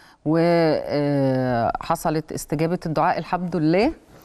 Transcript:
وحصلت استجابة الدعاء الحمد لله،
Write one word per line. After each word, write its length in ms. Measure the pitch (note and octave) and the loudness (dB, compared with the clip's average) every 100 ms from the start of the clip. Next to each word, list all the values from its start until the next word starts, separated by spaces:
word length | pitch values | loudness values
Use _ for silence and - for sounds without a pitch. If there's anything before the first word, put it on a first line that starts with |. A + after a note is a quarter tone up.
| - _ D3 | -20 _ -2
وحصلت 2000 | E3 E3+ E3+ D#3+ B2 - C#3+ C#3+ C#3 C3+ C3 B2+ A#2+ A2 - - E3 E3+ D#3 - | 2 4 4 2 0 -2 -2 0 2 2 2 0 0 0 -2 -4 -2 0 -2 -4
استجابة 460 | - - D3+ D#3+ F3 E3 | -10 -6 -2 -2 -2 -2
الدعاء 320 | D3+ E3+ - | 0 0 0
الحمد 380 | - F3+ F3+ F3 | -4 -4 -4 0
لله، 360 | D3+ F3+ C4+ - _ - | 2 2 2 -2 _ -20